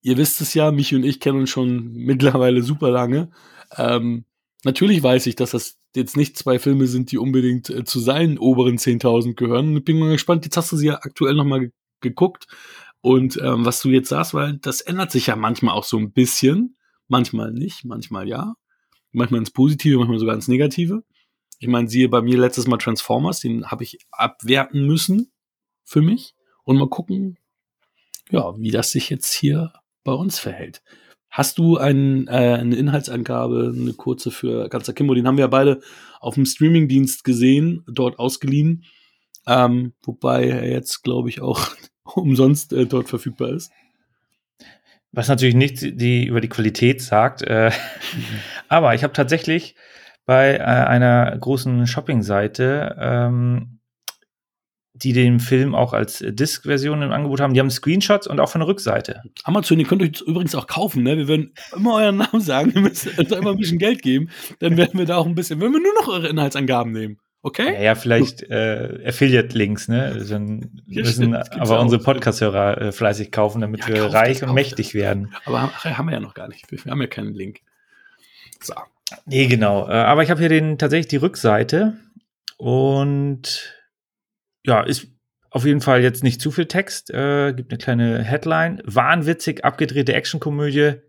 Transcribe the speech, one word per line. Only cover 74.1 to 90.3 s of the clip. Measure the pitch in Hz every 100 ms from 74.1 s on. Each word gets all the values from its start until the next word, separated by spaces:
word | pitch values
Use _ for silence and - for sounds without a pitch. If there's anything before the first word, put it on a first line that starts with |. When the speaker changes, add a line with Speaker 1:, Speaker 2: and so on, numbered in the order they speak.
| 110
Speaker 2:
reich | 117
Speaker 1:
das, | 131
Speaker 2:
und | 131
Speaker 1:
kauft | 127
Speaker 2:
mächtig | 139 - -
Speaker 1:
das. | 104
Speaker 2:
werden. | 101 98 101 - -
Speaker 1:
Aber | 123
haben, | 135
ach, | - 165
haben | 127 160
wir |
ja | 127
noch | 104
gar | - 104
nicht. | - _
Wir, | 139
wir | 143
haben | 139
ja | 120
keinen | - 104
Link. | 104 95 104 _ _ _ _ _ _ _ _ - -
So. | - - - _ - - -
Speaker 2:
Nee, | 135 131
genau. | 120 107 101 95
Äh, |
aber | 113 107 143
ich | 160
hab | 160
hier | 165
den, | 160 156 147
tatsächlich | 147 160 151
die | 143
Rückseite | 165 - 113 107 117 160 214 220 _ _ _ _ - _
und | 120 127 135 139 143 139 143 135 131 - - - _ _ _ _ _ _ _ _ -
ja, | 110
ist | - - - _ _ _ _
auf | 135 135
jeden | 143
Fall | 143 127
jetzt | 123 123
nicht | 131 123
zu | 151
viel | 147 160
Text. | 180 190 - -
Äh, | - 139 143 143 127
gibt | 120
eine | 120
kleine | - 120 117 117
Headline. | 110 147 160 160 165 - -
"Wahnwitzig | 104 127 170 151 165 - - 127
abgedrehte | - 151 143 123
Actionkomödie. | - -